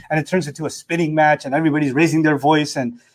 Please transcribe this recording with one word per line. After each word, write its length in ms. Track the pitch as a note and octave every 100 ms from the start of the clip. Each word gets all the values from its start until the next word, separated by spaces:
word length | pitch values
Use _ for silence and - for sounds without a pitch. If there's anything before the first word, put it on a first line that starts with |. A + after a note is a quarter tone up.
| -
And 80 | D#3
it 80 | D3+
turns 220 | F#3 D3
into 180 | C#3+ D3
a 40 |
spitting 440 | - - E3+ D#3+
match 300 | D#3 D3+ D3
and 100 | C#3
everybody's 380 | D3 D#3+ D3+ C#3+
raising 300 | B2+ E3 D#3
their 120 | D#3 C#3
voice 400 | D3 D#3 D3 D3
and, 220 | A#2+ - _